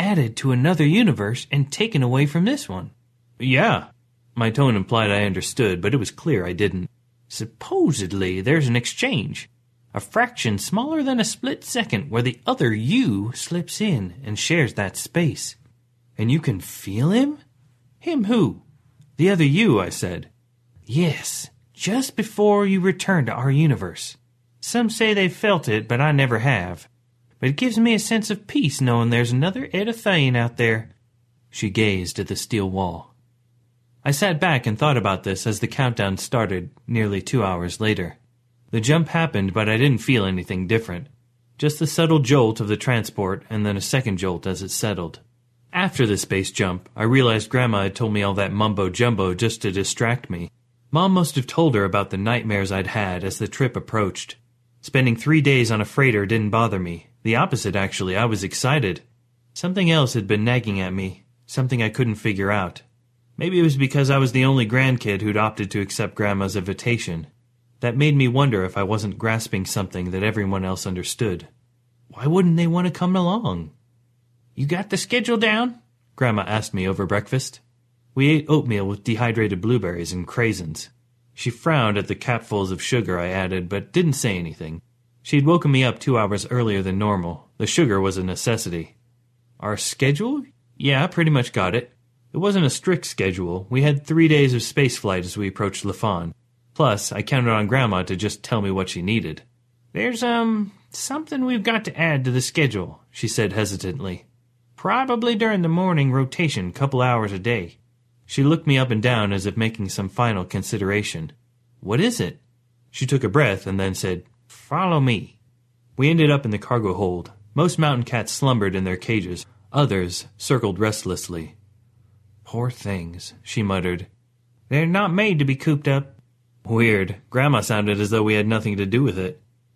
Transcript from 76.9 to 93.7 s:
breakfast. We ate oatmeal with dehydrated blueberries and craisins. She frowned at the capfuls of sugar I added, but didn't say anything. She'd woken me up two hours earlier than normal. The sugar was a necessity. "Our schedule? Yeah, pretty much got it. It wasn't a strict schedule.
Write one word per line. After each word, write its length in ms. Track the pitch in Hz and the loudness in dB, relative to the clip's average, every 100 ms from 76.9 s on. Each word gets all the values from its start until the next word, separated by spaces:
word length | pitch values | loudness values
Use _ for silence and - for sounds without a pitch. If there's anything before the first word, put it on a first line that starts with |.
| 95 92 | -2 0
breakfast. 540 | 101 104 131 - - _ _ _ _ _ | -2 0 -4 -4 -12 _ _ _ _ _
We 140 | - 139 | 0 4
ate 220 | 156 147 | 4 4
oatmeal 360 | 151 135 104 98 | 2 2 0 -2
with 160 | 101 | -4
dehydrated 600 | - 113 120 113 107 92 | -2 0 0 2 0 0
blueberries 500 | 107 123 92 87 82 | 0 0 0 -6 -6
and 160 | 90 85 | -6 -6
craisins. 640 | - 113 107 82 76 - _ _ _ _ | -2 -2 -2 -6 -12 -14 _ _ _ _
She 160 | - 127 | -10 -8
frowned 480 | - 165 156 110 101 | -4 0 2 2 0
at 100 | 98 | -2
the 80 | |
capfuls 560 | 101 - 117 - 107 95 | -6 -4 -4 -2 -2 -2
of 120 | 90 | -4
sugar 360 | - 123 87 90 | -2 -2 0 -2
I 100 | 87 | -2
added, 420 | 95 92 92 87 | -2 -2 -4 -4
but 240 | 101 101 | -6 -4
didn't 180 | 175 170 | 0 2
say 240 | 131 120 92 | 2 -2 -2
anything. 460 | 82 78 80 80 - _ _ _ | -6 -10 -12 -12 -16 _ _ _
She'd 240 | - 147 143 | -2 2 4
woken 240 | 170 151 | 4 4
me 120 | 135 | 4
up 160 | 127 110 | 2 0
two 200 | - 120 | 0 2
hours 280 | 104 101 - | 2 -2 -2
earlier 320 | 123 113 98 | -2 0 0
than 160 | 95 95 | -2 -2
normal. 500 | 107 101 85 80 - - | 0 -2 -4 -10 -14 -8
The 100 | 110 | -2
sugar 320 | - 147 98 | 2 2 4
was 200 | 98 92 | 2 0
a 40 | |
necessity. 760 | 92 90 - 113 92 85 82 _ _ _ _ _ _ - | -4 -4 -2 -2 -2 -8 -8 _ _ _ _ _ _ -12
"Our 200 | 101 101 | -6 -6
schedule? 640 | - - 135 143 226 294 - _ _ - | -6 0 0 0 -2 -4 -8 _ _ -6
Yeah, 300 | 139 135 180 | 0 2 0
pretty 240 | 170 160 | 2 2
much 240 | 143 120 | 2 0
got 200 | - 92 | 0 0
it. 220 | 110 120 _ _ _ _ | 0 -4 _ _ _ _
It 20 | - | -4
wasn't 300 | 202 196 143 | 0 2 2
a 40 | - | 0
strict 280 | - 175 - | -2 -2 -2
schedule. 600 | - 95 90 87 90 95 | -4 -2 -2 -4 -6 -4